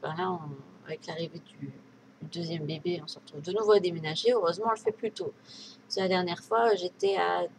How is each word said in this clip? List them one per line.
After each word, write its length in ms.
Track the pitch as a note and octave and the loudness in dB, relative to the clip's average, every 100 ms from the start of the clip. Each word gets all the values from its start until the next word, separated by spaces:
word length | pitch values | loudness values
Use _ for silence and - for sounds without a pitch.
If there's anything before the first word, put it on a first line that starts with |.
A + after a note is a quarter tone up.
ben 140 | C#3+ E3 | -6 -4
là, 160 | F#3 | -2
on, 540 | F3 D3 C#3 - - - | -4 -6 -12 -16 -18 -14
avec 220 | D#3 - | -12 -10
l'arrivée 340 | D#3+ E3 E3+ - - | -8 -8 -10 -18 -12
du, 140 | C#3 - - - - - | -12 -12 -20 -20 -20 -16
du 60 | D3+ | -10
deuxième 340 | E3+ E3 E3 D3+ | -6 -6 -4 -4
bébé, 360 | D#3 F3 E3+ | -4 -2 -4
on 40 | - | -6
se 120 | - | -16
retrouve 220 | - D3 | -14 -10
de 100 | E3 | -4
nouveau 200 | G#3 G#3+ | 2 6
à 80 | G3+ | 6
déménager. 520 | F3 E3 D#3 D#3+ A3+ | 6 0 -4 0 4
Heureusement, 360 | A#3+ E3+ F3 A3+ | 4 4 2 0
on 40 | |
le 60 | A3 | 0
fait 140 | G#3+ | 0
plus 200 | G#3 A3 | -2 -4
tôt. 220 | - E3+ - - - - - - | -4 -8 -10 -16 -20 -20 -20 -8
C'est 140 | G3 | -2
la 60 | F#3 | 2
dernière 360 | F#3 F3 E3+ | 2 0 -4
fois, 320 | - A3+ A#3 F#3+ | 0 4 4 4
j'étais 400 | F3+ - G3 F#3+ | 0 0 0 2
à 300 | F3 F3 F3 | 2 0 -2